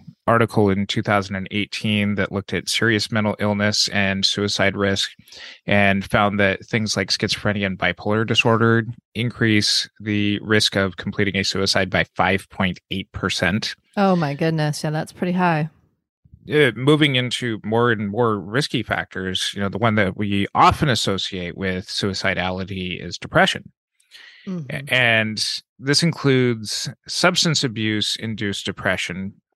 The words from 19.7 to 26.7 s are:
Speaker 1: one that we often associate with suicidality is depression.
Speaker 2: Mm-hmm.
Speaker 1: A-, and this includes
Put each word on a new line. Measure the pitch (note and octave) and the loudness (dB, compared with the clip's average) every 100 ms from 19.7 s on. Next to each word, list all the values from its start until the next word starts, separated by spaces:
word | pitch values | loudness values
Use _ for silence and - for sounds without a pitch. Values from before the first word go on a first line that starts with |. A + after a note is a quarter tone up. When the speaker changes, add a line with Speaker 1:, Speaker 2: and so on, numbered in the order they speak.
| F#2+ | 0
Speaker 1:
one | A#2 G#2+ | 2 4
that | F#2+ F#2 | 2 0
we | G#2 G2+ G2+ | -2 0 0
often | - E3 - D#3 | 4 4 4 2
associate | A2+ - F#2+ - F#2+ F2 - | 2 0 -2 -4 -6 -8 -6
with | F#2+ F#2 - | -4 -4 -6
suicidality | - G2+ F#2 G2 F2+ F2+ F#2 F#2+ F#2+ F#2 F2+ | -4 -4 -2 -2 0 -2 -4 -6 -6 -6 -8
is | F2 - | -10 -12
depression. | - D#3 F#3 - - _ _ _ _ - - - - | -2 2 2 0 -10 _ _ _ _ -20 -20 -18 -10
Speaker 2:
Mm-hmm. | F3+ C3 | -10 -8
Speaker 1:
A-, | C#3 C#3 | -10 -2
and | B2+ A#2+ A2+ A2 G#2+ - - - _ | 2 4 4 2 -4 -6 -6 -12 _
this | C3 C#3+ | 0 2
includes | E3+ - C#3+ C3 B2 A#2 G#2 | 2 2 2 4 4 0 -4